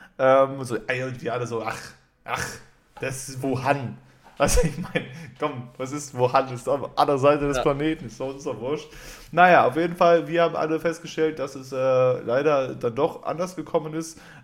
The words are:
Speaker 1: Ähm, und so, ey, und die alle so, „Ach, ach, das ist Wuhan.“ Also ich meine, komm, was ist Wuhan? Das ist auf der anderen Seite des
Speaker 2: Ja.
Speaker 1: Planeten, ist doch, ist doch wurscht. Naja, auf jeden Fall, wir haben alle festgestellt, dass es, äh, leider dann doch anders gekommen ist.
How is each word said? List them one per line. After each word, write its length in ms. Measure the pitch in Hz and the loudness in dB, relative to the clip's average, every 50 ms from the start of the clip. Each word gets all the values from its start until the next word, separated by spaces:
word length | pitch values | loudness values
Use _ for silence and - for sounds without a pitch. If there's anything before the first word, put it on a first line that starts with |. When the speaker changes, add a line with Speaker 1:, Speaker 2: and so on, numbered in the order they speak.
| - - _ - | -20 -14 _ 0
Speaker 1:
Ähm, 400 | 135 131 131 135 135 135 135 139 | 4 6 6 6 4 2 0 -6
und 80 | 131 | -8
so, 100 | 120 120 107 - | -6 -6 -6 -4
ey, 180 | - 127 127 127 | -4 -4 -4 -4
und 180 | 131 127 123 - | -6 -8 -8 -6
die 80 | 117 | -4
alle 160 | 113 123 123 | -4 -4 -4
so, 160 | 110 117 113 107 | -4 -6 -6 -6
„Ach, 180 | 110 110 - - - - _ _ _ _ _ - | -6 -8 -8 -12 -16 -20 _ _ _ _ _ -12
ach, 180 | 113 117 127 - - - - - - _ _ _ _ - - | -8 -8 -8 -8 -8 -10 -14 -18 -20 _ _ _ _ -14 -8
das 300 | - 131 131 - - - | -8 -8 -8 -8 -12 -12
ist 100 | 131 131 131 | -10 -6 -4
Wuhan.“ 540 | 135 131 120 131 135 143 143 131 107 98 - - _ _ _ _ - - - | -4 -4 -2 0 0 0 0 -2 -8 -10 -12 -18 _ _ _ _ -12 -4 0
Also 200 | 139 147 - - - | 0 2 4 4 2
ich 160 | 160 - - | 2 0 -4
meine, 280 | - - - 170 - - - 165 165 127 - - | -8 -6 -6 -6 -6 -8 -14 -16 -18 -16 -10 -6
komm, 280 | 147 151 139 127 123 - - - | -6 -6 -6 -8 -12 -14 -10 -10
was 120 | 131 135 | -10 -8
ist 260 | 135 147 143 - - | -8 -10 -10 -8 -4
Wuhan? 280 | 123 123 123 123 135 131 127 | 0 0 2 4 2 0 0
Das 120 | 123 120 | -4 -8
ist 80 | - 127 | -4 -2
auf 100 | 135 143 | -2 -2
der 100 | 117 - - | -4 -4 0
anderen 220 | - 147 147 143 135 | 0 2 2 2 4
Seite 300 | 127 143 147 147 143 143 | 4 4 4 4 2 0
des 80 | 143 | -2
Speaker 2:
Ja. 60 | 127 113 | 0 0
Speaker 1:
Planeten, 420 | 147 143 139 151 156 160 156 - | 0 0 0 0 -2 -4 -4 -8
ist 140 | 113 104 - | -12 -10 -8
doch, 160 | 135 135 139 | -8 -8 -8
ist 100 | 143 147 | -8 -8
doch 140 | 156 123 120 | -8 -8 -6
wurscht. 260 | 113 127 147 160 - - - - - - - - - - - | -6 -6 -6 -6 -8 -10 -20 -20 -20 -20 -20 -20 -16 -4 2
Naja, 340 | 160 175 185 175 147 117 | 6 8 8 8 8 6
auf 80 | 123 123 | 6 4
jeden 200 | 156 170 175 170 | 0 -2 0 2
Fall, 320 | 175 185 170 170 170 151 147 | 4 4 6 6 4 4 2
wir 140 | 160 170 170 | 0 2 2
haben 100 | 165 160 | 2 2
alle 240 | - 147 156 160 156 | -2 -2 -2 -2 -2
festgestellt, 600 | 156 170 165 160 - 156 - - 156 160 151 156 | -2 -2 -4 -4 -10 -10 -4 -2 -2 0 0 -2
dass 160 | 135 135 - | -6 -8 -8
es, 160 | 135 131 127 135 | -12 -14 -8 -4
äh, 40 | 131 131 131 131 131 127 127 127 123 | -2 2 4 4 6 4 4 2 0
leider 560 | - - 117 131 147 156 147 139 131 127 131 | 0 0 0 2 4 4 4 2 2 -2 -4
dann 180 | 127 - 120 113 | -4 -4 -2 0
doch 300 | 120 143 165 - - - | 0 0 0 0 -2 -6
anders 320 | - - 151 180 180 180 | -6 -4 -4 -4 -6 -6
gekommen 380 | - 156 - - 170 156 156 156 | -10 -8 -2 -2 -2 -2 -2 -8
ist. 260 | 160 160 160 - - - - - - | -8 -8 -10 -12 -18 -20 -20 -20 -20